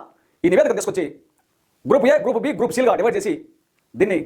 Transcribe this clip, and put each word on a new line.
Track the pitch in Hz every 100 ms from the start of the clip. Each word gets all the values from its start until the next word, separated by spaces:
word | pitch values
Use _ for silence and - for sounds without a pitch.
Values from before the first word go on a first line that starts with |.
| - _ _ _
ఈ | 170
నివేదికను | 208 285 202
తీసుకొచ్చి | 196 175 143 - _ _ _ _ _ _ 127
గ్రూప్ | - 247
ఏ, | 294
గ్రూప్ | 240 220 262
బి, | 185
గ్రూప్ | 233 240
సీలుగా | 240 170
డివైడ్ | 226 196
చేసి | 214 151 - _ _ _ _ 113
దీన్ని | 202 165